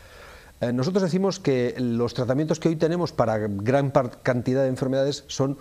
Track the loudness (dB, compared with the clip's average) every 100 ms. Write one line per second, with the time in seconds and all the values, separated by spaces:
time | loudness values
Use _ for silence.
0 | -20 -20 -20 -20 -20 -6 -2 0 0 0
1 | 2 0 0 0 0 2 0 -2 -2 0
2 | -2 -2 0 0 0 0 0 0 0 0
3 | -2 0 0 0 -2 -2 2 2 4 2
4 | 0 -4 -2 0 0 2 2 0 0 0
5 | 0 -2 -6 -2 -2 -4